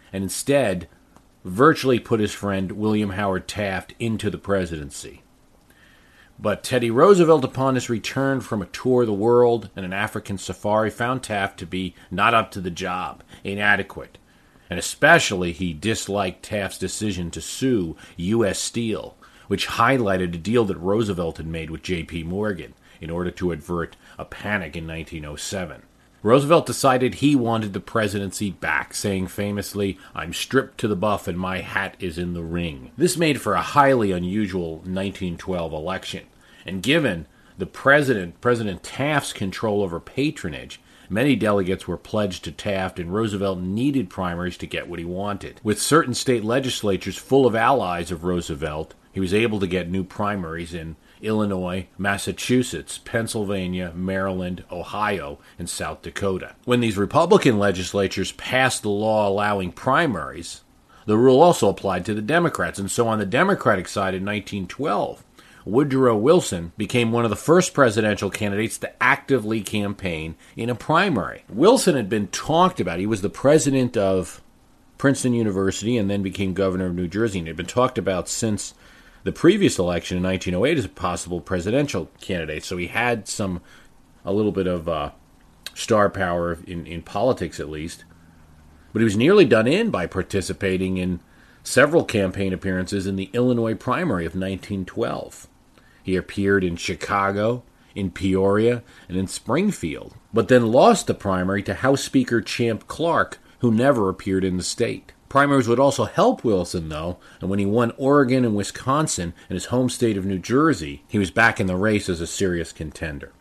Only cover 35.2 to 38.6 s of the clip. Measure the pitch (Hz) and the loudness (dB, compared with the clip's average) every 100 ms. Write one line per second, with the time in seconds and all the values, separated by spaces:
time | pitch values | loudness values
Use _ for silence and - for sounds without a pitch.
35.2 | 90 82 95 90 80 76 82 92 - - | -6 -6 -6 -4 -4 -6 -6 -8 -8 -12
36.2 | - _ _ - - 95 104 165 135 85 | -14 _ _ -18 -10 -4 0 2 2 -2
37.2 | 76 _ _ - 90 - 135 147 135 107 | -8 _ _ -10 -10 -2 4 4 4 0
38.2 | 87 - 123 120 | -2 -4 0 0